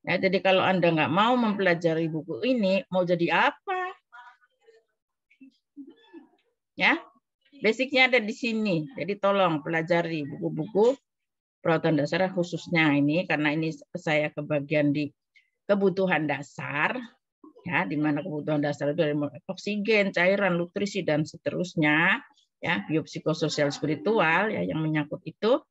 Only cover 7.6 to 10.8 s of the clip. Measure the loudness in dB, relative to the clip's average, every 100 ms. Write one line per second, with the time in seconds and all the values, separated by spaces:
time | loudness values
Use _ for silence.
7.6 | 0 0 0 4 4 4 0 -4 -4 -2
8.6 | 0 0 -2 -8 -6 0 2 4 2 0
9.6 | -2 -4 0 0 0 -4 -6 -6 -6 -6
10.6 | -2 2